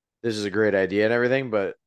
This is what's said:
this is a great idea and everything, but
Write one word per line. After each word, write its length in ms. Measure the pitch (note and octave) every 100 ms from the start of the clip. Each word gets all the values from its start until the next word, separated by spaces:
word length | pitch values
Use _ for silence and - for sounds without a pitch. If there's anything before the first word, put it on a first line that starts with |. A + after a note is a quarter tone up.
| _ _
this 120 | A#2 G#2+
is 100 | G#2
a 40 |
great 240 | G2+ G#2+
idea 320 | G2 F#2 G2+ A2
and 80 |
everything, 380 | A#2+ B2 C3+ C3
but 240 | G#2+ F#2 -